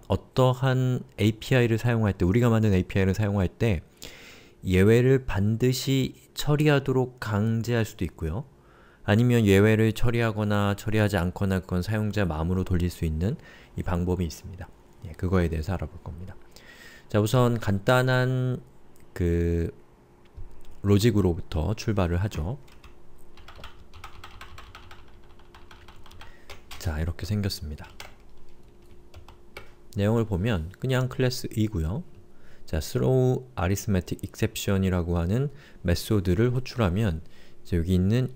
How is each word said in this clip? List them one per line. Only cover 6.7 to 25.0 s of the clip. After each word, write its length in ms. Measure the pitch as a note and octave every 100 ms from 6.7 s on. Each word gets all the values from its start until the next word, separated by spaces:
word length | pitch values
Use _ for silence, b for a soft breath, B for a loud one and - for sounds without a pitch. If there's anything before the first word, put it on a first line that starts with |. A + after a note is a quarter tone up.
| C#3+ C3+ B2+ B2+ -
강제할 640 | G#2+ G#2 A2+ A2+ A2 A#2+
수도 200 | G#2+ -
있고요. 400 | F2 - D#2+ F#2+ - _ b b b b
아니면 400 | - G#2+ B2 A#2+
예외를 480 | G2+ G2 G#2+ A2 A2
처리하거나 840 | - B2 A#2 A2+ G#2+ G#2 G#2 G2+ G2+
처리하지 400 | G#2+ G#2+ G#2 G2
않거나 440 | F2+ - G2 F#2
그건 220 | - F2+
사용자 420 | F#2 A2 G#2+ G2+
마음으로 380 | F2+ D#2 E2+ F#2
돌릴 260 | F2+ F2 F2
수 160 | -
있는 320 | D#2+ D#2 F#2+ D#3 B B B -
이 60 |
방법이 420 | - F2 F2+ F2+
있습니다. 440 | E2 - - F2+ E2+ - - - E2+
예, 60 |
그거에 360 | - F2+ F#2 E2
대해서 260 | D#2+ D#2
알아볼 280 | F2 D2+ E2+
겁니다. 320 | - D#2+ F2+ - - B B B B B B
자, 120 | G#2+
우선 380 | G#2+ B2+ A#2+ A#2
간단한 1040 | - G2 C3 B2+ B2+ B2+ B2+ B2+ B2+ B2 - - - - -
그 580 | - F2 E2+ E2+ E2+ E2+ - - - _ - - - - - - -
로직으로부터 920 | G2+ G2+ A#2 G#2 F#2 E2+ - E2+ E2
출발을 480 | G#2+ - G2+ F2 F2
하죠. 360 | G#2+ - D#2 C#3+ - - - - - - - - - - - - - - - - - - - - - - - -